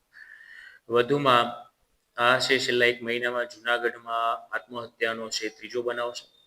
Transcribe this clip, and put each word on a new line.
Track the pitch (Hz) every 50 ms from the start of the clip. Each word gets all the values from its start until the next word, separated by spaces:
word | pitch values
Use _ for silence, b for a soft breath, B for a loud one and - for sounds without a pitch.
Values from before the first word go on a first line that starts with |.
| _ _ B B B B B B B B B B B B B B _ -
વધુમાં | 113 120 120 120 139 147 143 135 123 120 120 120 117 - - - _ _ _ _ _ _ _ _ _ 120
આ | 120 120 127 127
છે | 131 - 135 127
છેલ્લા | 127 131 120 123 120
એક | 120 120 117 117
મહિનામાં | 117 117 120 123 123 123 120 120
જૂનાગઢમાં | 120 - 110 110 120 120 117 120 120 - 120 117 117 117 113 117 117 117 - - - 110
આત્મહત્યાનો | 113 - - 123 120 117 113 - _ 113 113 113 113 113 110
છે | - - 110 110
ત્રીજો | - - 107 104 117 120
બનાવ | 117 120 120 120 120 120
છે, | 120 - - _ _ _ _